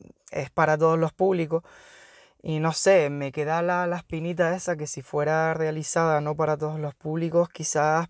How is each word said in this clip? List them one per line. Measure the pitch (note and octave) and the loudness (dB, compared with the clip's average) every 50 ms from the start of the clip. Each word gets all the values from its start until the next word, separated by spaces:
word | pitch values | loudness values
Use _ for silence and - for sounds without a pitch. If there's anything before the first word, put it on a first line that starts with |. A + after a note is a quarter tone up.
| - - - _ _ - | -20 -20 -20 _ _ -10
es | - - C#3+ C3 | -8 -8 -8 -4
para | - - D#3+ D#3 D#3 D3+ | 0 2 4 4 4 4
todos | D#3+ D#3+ D#3+ E3 | 4 4 4 4
los | E3 D#3 - | 0 -2 0
públicos. | _ F#3 G3 F#3+ F3 E3 D3 D#3+ E3 - - - - - - - - - - - - - _ _ _ - | _ 0 2 2 0 -2 -2 -4 -4 -4 -6 -20 -20 -20 -20 -20 -20 -20 -20 -20 -20 -20 _ _ _ -8
Y | - D#3 D3+ | -6 -4 0
no | D#3 E3 D#3+ | 0 0 -2
sé, | - - - G3 F3+ D3+ C#3+ | 2 4 6 6 6 4 2
me | C#3+ C#3+ C#3+ C#3 C3 | -2 -4 -6 -6 -6
queda | D3+ D3 D3+ D#3+ E3+ | -6 -4 -2 -2 -2
la, | E3+ F3 F3+ F3 F3+ F3 | 0 0 -2 -2 -2 -2
la | F3 | -4
espinita | F3 E3+ _ E3+ D#3+ D#3+ E3+ F3+ D#3+ F3 E3 F3 | -6 -8 _ -8 -6 -6 -6 -2 0 0 0 0
esa | F#3 - - F3 | -2 -4 -4 -4
que | D3+ D3+ | -4 -4
si | D3 - - C3 | -8 -8 -10 -10
fuera | - - D3 D3 D3 D#3 D#3+ D#3+ D#3+ D#3+ | -4 -2 -2 0 2 2 2 2 0 0
realizada | D#3+ D#3+ D#3 D3+ D3+ D#3 - - E3+ E3 D#3+ D#3 D3 | 0 -2 -2 -2 -4 -4 -2 0 2 2 4 2 2
no | D3 D3 D3+ | 0 -2 -2
para | D3+ D#3+ D3+ D3+ | -2 0 0 0
todos | D3+ D#3 D3+ D#3 D#3 | -2 -2 -6 -4 -6
los | D3+ D3 C3+ | -6 -8 -8
públicos, | _ _ D#3 D#3 E3 E3 E3 D#3+ E3+ F3 E3+ | _ _ -6 -4 -2 -2 0 2 2 2 0
quizás | - - D#3+ - - D#3 D3 D3+ D#3 D#3+ E3+ | -2 -6 -6 -2 0 2 2 2 2 2 0